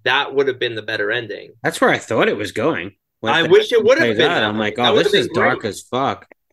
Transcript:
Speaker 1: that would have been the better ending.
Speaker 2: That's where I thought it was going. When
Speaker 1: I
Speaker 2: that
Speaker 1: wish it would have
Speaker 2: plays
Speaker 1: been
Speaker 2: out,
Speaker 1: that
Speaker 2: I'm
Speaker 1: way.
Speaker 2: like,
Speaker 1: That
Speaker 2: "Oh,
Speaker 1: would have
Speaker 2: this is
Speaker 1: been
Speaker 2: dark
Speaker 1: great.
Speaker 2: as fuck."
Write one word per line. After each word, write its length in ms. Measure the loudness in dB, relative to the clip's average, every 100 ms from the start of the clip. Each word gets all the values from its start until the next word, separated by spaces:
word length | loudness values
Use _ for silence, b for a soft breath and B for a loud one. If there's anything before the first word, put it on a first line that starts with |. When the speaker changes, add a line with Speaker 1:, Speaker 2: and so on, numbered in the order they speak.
Speaker 1:
that 320 | -2 0 0
would 140 | 0 0
have 100 | -2
been 160 | -4
the 80 | -6
better 300 | -8 -6 -4
ending. 420 | -4 -6 -12 -14 -8
Speaker 2:
That's 180 | -6 0
where 120 | 0
I 80 | 0
thought 280 | -2 0 0
it 100 | 0
was 140 | -6
going. 440 | -4 -2 -2 -8 -14 _ _
When 120 | -2
Speaker 1:
I 120 | 0
Speaker 2:
that 80 | 6
Speaker 1:
wish 200 | 4 6
it 120 | 2
would 160 | 4 4
have 80 | 2
Speaker 2:
plays 100 | 2
Speaker 1:
been 140 | 2
Speaker 2:
out, 20 |
Speaker 1:
that 100 | 2
Speaker 2:
I'm 120 | 0 0
Speaker 1:
way. 100 | -2
Speaker 2:
like, 100 | 0
Speaker 1:
That 120 | 2
Speaker 2:
"Oh, 60 | 2
Speaker 1:
would 100 | 2
have 60 |
Speaker 2:
this 100 | 2
is 60 | 0
Speaker 1:
been 80 | 0
Speaker 2:
dark 240 | 0 0
Speaker 1:
great. 100 | -4
Speaker 2:
as 120 | -8
fuck." 460 | -6 -2 -2 -4 -10 -20 _